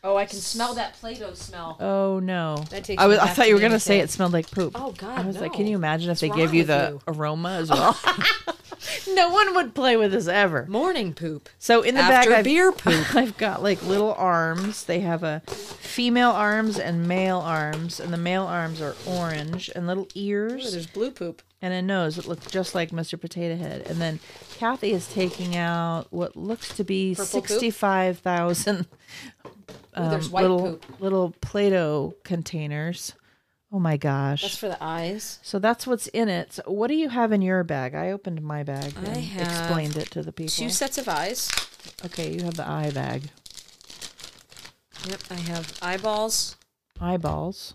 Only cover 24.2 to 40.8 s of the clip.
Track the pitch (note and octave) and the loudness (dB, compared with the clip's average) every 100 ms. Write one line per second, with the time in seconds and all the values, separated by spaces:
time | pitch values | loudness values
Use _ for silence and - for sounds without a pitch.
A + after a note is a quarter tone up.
24.2 | - - - - A3+ C4 G3+ G3 - G#3 | -10 -20 -20 -4 -2 0 0 -2 -2 -2
25.2 | F#3 - F3+ F3 E3+ E3+ E3+ E3 - F3 | -2 -2 -4 -2 0 0 0 -2 -4 -6
26.2 | F3 - F#3 A#3 - - F#3 F#3+ F#3+ F3+ | -6 -6 -8 -6 -8 -6 -2 0 0 -2
27.2 | G3 - - G#3 A#3 G#3+ G3+ F#3+ F#3 F3 | -2 -2 0 0 0 0 2 4 2 0
28.2 | F#3 F3 E3+ F3 - G3 D#3 - - - | 0 0 2 0 0 -2 -4 -10 -20 -18
29.2 | - _ - - - - - - E3 D#3 | -18 _ -20 -20 -20 -20 -14 -4 0 0
30.2 | D#3+ F3+ F#3 F3+ F#3 D#3+ - - G3 F#3+ | 0 2 4 4 0 -4 -14 -6 0 2
31.2 | F3+ - - G3+ G3+ F#3+ D#3+ D3+ D#3 - | 0 -2 -6 2 4 4 2 0 -2 -6
32.2 | - F3 D#3+ E3 D3+ D3 D#3+ F3 - - | -6 -4 -4 -6 -6 -4 -6 -6 -10 -14
33.2 | _ _ _ _ _ G3+ E3 D3+ D3+ C#3 | _ _ _ _ _ 0 2 2 2 0
34.2 | C#3 C#3+ G3 - G#3 F3 D#3+ E3 E3+ G#3 | 0 -2 -4 -4 -6 -6 -6 -4 -4 -6
35.2 | - - - G3+ G#3 A#3+ B3+ A#3+ - - | -10 -14 -6 0 2 0 -2 -4 -2 -2
36.2 | A3+ F3+ - - - G3+ A#3+ D#4 D#4 A#3+ | 0 0 -6 -10 -6 -2 0 0 0 0
37.2 | A3+ G#3+ F#3 F#3 E3+ C#3+ B2+ D3+ F3 G3 | 2 4 4 2 0 -2 -4 -4 -4 -6
38.2 | G3 E3 D3+ D3 C#3+ C#3 C#3+ D3 F#3 A3 | -6 -8 -6 -6 -6 -6 -8 -8 -6 -6
39.2 | D#3+ G3 F3 E3+ E3 E3 D3+ D3+ - E3 | -6 -4 -4 -2 -2 -2 -2 -4 -6 -8
40.2 | D#3 - D#3+ - A#3 F#3 | -10 -8 -6 -4 -2 -2